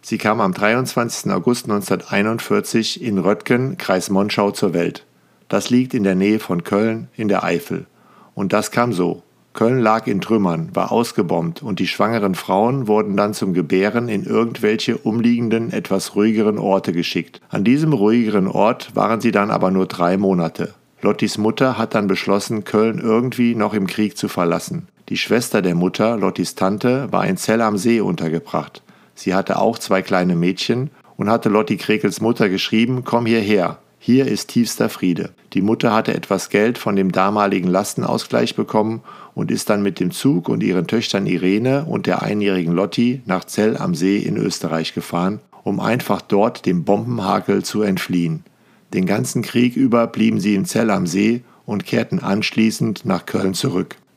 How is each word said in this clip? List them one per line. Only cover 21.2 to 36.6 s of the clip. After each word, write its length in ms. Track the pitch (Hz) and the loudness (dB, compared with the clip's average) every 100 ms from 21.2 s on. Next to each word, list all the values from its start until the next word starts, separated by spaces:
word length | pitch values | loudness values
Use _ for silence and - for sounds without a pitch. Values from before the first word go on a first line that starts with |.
| 107 - | -2 0
Mutter 400 | 107 110 135 120 | -2 2 0 0
hat 160 | 113 | -2
dann 140 | 110 101 | 0 0
beschlossen, 560 | 92 - 101 - 110 | 0 0 -2 0 -6
Köln 340 | - 107 113 95 | 0 2 2 0
irgendwie 560 | 113 110 127 120 120 | 0 2 0 2 2
noch 220 | 117 104 107 | 2 0 0
im 100 | 95 | -2
Krieg 320 | - 107 - | -2 -2 -2
zu 100 | 101 | -4
verlassen. 600 | - 87 85 - 85 - _ - | 0 0 0 -4 -10 -10 _ -8
Die 80 | - | -6
Schwester 440 | - 113 120 107 | 0 0 2 0
der 140 | 92 85 | 2 2
Mutter, 420 | 90 - 110 113 | 0 2 0 2
Lottis 380 | 95 - 87 - | -2 -2 -4 0
Tante, 540 | 95 101 123 127 117 | -2 0 0 0 0
war 160 | 95 98 | 0 0
in 100 | 95 | -2
Zell 240 | - 113 | 0 2
am 160 | 110 104 | 2 0
See 220 | 113 117 | 2 2
untergebracht. 840 | 98 85 82 82 - 82 - - _ - _ | 2 0 -2 -4 -4 -6 -6 -14 _ -20 _
Sie 220 | - 92 92 | -8 -2 -2
hatte 240 | - - | 0 0
auch 180 | 107 117 | 0 0
zwei 240 | - 95 | 0 0
kleine 340 | - 92 90 85 | 2 0 2 2
Mädchen 540 | 87 92 - 117 143 - - - | 0 0 -2 -2 -2 -10 -18 -4
und 140 | 101 | 0
hatte 200 | 117 - | 2 2
Lotti 280 | 208 214 202 | 2 2 -2
Krekels 440 | - 208 104 - | 0 0 0 0
Mutter 280 | 110 117 104 | 0 2 2
geschrieben, 540 | 95 - 110 117 127 | 0 0 2 2 0
„Komm 240 | 123 120 113 | 0 0 2
hierher, 500 | 113 101 104 85 - _ _ | 2 2 2 0 -4 _ _
hier 260 | - 131 131 | 2 2 2
ist 220 | 104 - | -2 -2
tiefster 420 | 123 113 - 113 | 0 0 0 -4
Friede.“ 420 | - 92 85 - _ - | 0 -2 -2 -4 _ -6
Die 100 | 95 | -2
Mutter 320 | 101 113 120 | 0 2 2
hatte 200 | 110 113 | 2 0
etwas 360 | - - 98 - | -4 -2 -4 0
Geld 280 | 101 | 2